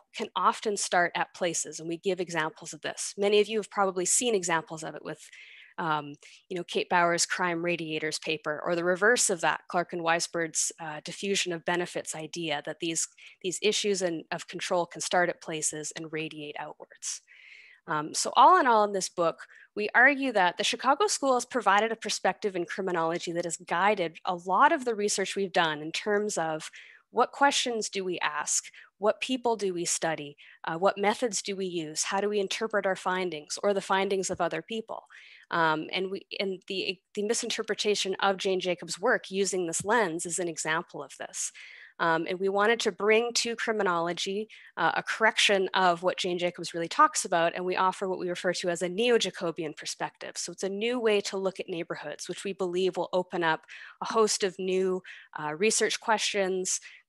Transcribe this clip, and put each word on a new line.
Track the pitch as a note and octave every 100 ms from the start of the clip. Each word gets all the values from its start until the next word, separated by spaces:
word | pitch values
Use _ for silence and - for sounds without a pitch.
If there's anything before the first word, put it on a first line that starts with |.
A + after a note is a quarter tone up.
| - -
can | A3
often | F#3+ F#3+ A3 A3+ G3+
start | - F#3 E3+
at | F3 E3+
places, | - F3+ D#3+ D3+ D3+
and | E3
we | E3+
give | G3 F3+
examples | F3 E3+ D#3 - E3+
of | D#3
this. | - - - -
Many | G3 G#3
of | G3+
you | A3
have | F#3+
probably | - G3 F#3
seen | F3+ - B3
examples | G#3 F3 E3 D#3 D#3
of | D#3 D3+
it |
with, | - - - - - - - -
um, | E3+ D3+ D3 D3 - - -
you | F3+
know, |
Kate | F3 G#3 -
Bauer's | F3+ F3 E3+ -
crime | - F3+ E3
radiators | F3 E3+ D#3+ D#3 D#3 -
paper, | - D#3 D#3+ D3 -
or |
the | F3
reverse | F3 F3+ G#3 B3 -
of | F3
that, | E3 - -
Clark | F#3 E3+
and | F3+
Weisberg's, | E3 E3+ - F3 E3 - - -
uh, | E3 D3+
diffusion | - - G3+ G3 F3+
of | E3+
benefits | E3 F3 F3 D#3+ - D#3+
idea | D#3 F3 E3 D3 D#3+
that | D3+
these, | E3+ D#3+ - - - -
these | F#3+ E3
issues | G#3 G#3 G#3 F#3+
in, | F#3 D#3+ -
of | E3+ -
control | F3 - F3+
can | E3+ E3
start | - F#3 F3
at | -
places | - D#3+ - D#3 D3
and | - D#3+
radiate | D#3 D#3 D3+ D3 -
outwards. | D3+ - - - - - - - - - - - -
Um, | D3+ D3+
so | - A3
all | - C#4+ F#4
in | C4+
all | A3+
in | G#3
this | G3 -
book, | - E3 E3 - - - -
we | G#3
argue | A3 B3+ C4+ C4+
that | G#3 F3+ -
the |
Chicago | G3+ A#3+ C4+ D4 G#4
School | - C#4
has | B3 -
provided | B3+ G3+ G3 A3
a | A3
perspective | G#3 - F#3+ F#3 G#3+ F3+
in |
criminology | E3+ - F#3+ F3 E3 E3+ F3+
that | E3+
has | E3+ -
guided | F3+ F3 G3 G#3 E3 E3
a | -
lot | F3+ F3+ F#3+ C#4+
of | D#4+
the | B3 G#3
research | G#3 - F#3+ G3+
we've | G3
done | F#3 E3 D3+
in | D#3
terms | - G#3+ G#3 G#3 F#3+
of | D#3+ D#3 - - - - _
what | G3 B3+
questions | - C#4+ C#4 B3+ A3+ G3+
do | G3
we | F#3 E3+
ask? | D3+ D3+ - - - - - _
What | G3+ G#3+
people | - C4 A#3+ A3+
do | G3
we | F3
study? | E3+ - E3 D#3 C#3+ C#3+ - -
Uh, | - E3
what | G3 G3
methods | G3 A#3 A#3+ F#3+
do | - F#3+
we | F#3+
use? | E3+ D#3 D#3
How | - G3
do | G3+
we | G#3
interpret | G3 - A3 G#3 G3
our |
findings | F#3 F#3+ F#3 F#3 D3+ D3 -
or | G3+
the | G3
findings | - F#3+ G3 G3 F3+
of | F3+
other | E3+ D#3+
people? | - A3+ A3+ - - - - - -
Um, | E3+ D#3+ D#3 -
and | F#3 F#3
we, | G3 - -
and | G3 F#3 -
the, | F#3+ - F3+ _ -
the |
misinterpretation | G#3 A#3 A3+ - G#3+ G3+ G#3 G3+ G3 F#3+
of | G3 F#3+
Jane | G3 F#3
Jacobs' | F3+ F3 E3+ E3+
work | G#3+ G3+ -
using | F#3+ G3 F#3+ E3+
this | E3
lens | F#3+ A#3+ F#3+ E3
is | F3 E3
an | F3
example | D#3 D#3 D#3+ F3 D#3
of | C#3 -
this. | - - - - - - - -
Um, | E3+ E3 E3
and | F3+
we | G3
wanted | G3+ G#3 A#3
to | A3
bring | F3+ G3+ A3 A#3+
to | A#3+ A#3
criminology, | A3+ - A3 G3+ E3+ E3+ F3 G3 G3 G#3+ - - -
uh, | E3
a | -
correction | - - A3 A3+ - G3 F#3
of | - F#3 E3+
what | F3+ -
Jane | F#3 F3
Jacobs | F3 F3 E3
really | E3+ E3
talks | - D4+ - G#3
about, | F3 E3+
and | -
we | F3+ F3+
offer | F#3 - F#3+
what | F#3
we | F3+
refer | F3 F#3
to | E3+ F3+
as | E3+
a | F3+
neo-Jacobian | F3+ A#3+ A#3 F#3+ - F3 D#3+ D#3 -
perspective. | D#3 - D#3+ - - -
So | -
it's | F3
a | F#3+
new | G3 A#3 B3
way | A3 G3+
to | G3 G3
look | F#3+ F#3
at | -
neighborhoods, | E3+ E3+ D#3 D3+ D3+ -
which | F3
we | G3+
believe | F#3 F#3 F3+ F#3 F3+
will | E3+
open | F#3 F3+ F3+
up | E3 D#3 - - - -
a | -
host | A3+ G#3+ -
of | G3 F3+
new, | F#3+ F#3 F#3+ F#3 - - - -
uh, | D3+
research | D#3 A3 - G#3 -
questions, | - F#3 - G3+ F#3+ F#3+ F#3 - - -